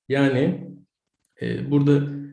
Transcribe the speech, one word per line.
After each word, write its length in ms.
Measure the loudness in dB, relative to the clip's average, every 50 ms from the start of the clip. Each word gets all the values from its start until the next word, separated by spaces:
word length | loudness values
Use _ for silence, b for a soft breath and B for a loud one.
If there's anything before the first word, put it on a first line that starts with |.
| _ -4
Yani, 580 | 0 2 2 2 2 2 0 0 -2 -4 -8 -14 -16 -20 -20 _ _ _ _ _ _ _ _ _ _ _
e, 300 | -8 -6 -6 -6 -4 0
burada 380 | 0 2 4 4 4 2 2 -2 B B B B